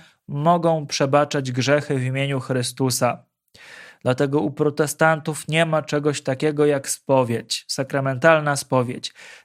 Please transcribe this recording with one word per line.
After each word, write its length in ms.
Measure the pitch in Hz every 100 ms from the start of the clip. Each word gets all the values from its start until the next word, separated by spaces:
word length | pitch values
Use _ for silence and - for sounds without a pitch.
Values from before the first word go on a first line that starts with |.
| - _ -
mogą 600 | 143 156 175 165 160 143
przebaczać 640 | - 139 143 147 147 131
grzechy 460 | 127 123 147 143 139
w 60 |
imieniu 360 | 127 131 139 139
Chrystusa. 840 | 120 131 123 - 135 123 123 - _ _ _ _ - - - -
Dlatego 400 | 123 127 143 143
u 100 | -
protestantów 960 | 139 151 143 151 - 160 160 151 147 -
nie 180 | 160 165
ma 160 | 156
czegoś 400 | 147 147 147 139
takiego 440 | - 131 151 147 147
jak 240 | 143 -
spowiedź, 760 | - - 135 120 117 - - -
sakramentalna 880 | - 131 143 135 131 - 160 147 139
spowiedź. 580 | - 131 123 127 - - - -